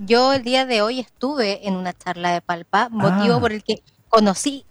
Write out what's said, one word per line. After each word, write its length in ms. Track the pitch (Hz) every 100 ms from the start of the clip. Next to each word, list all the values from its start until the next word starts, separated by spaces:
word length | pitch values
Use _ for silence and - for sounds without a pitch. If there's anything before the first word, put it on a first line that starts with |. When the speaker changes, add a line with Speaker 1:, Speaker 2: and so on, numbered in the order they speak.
| 196
Speaker 1:
yo 260 | 233 254
el 120 | 269
día 240 | 240 254 262
de 160 | 226
hoy 160 | 214 254
estuve 680 | 233 _ 254 294 208 196 202
en 80 | 185
una 160 | 185
charla 420 | 180 - 175 175
de 80 | 175
Palpa, 480 | - 175 170 196 240
motivo 460 | 226 196 190 208 240
Speaker 2:
Ah. 20 |
Speaker 1:
por 120 | 233
el 120 | 214
que 180 | - 214 _ _ _
conocí 540 | 226 208 185 285 277 -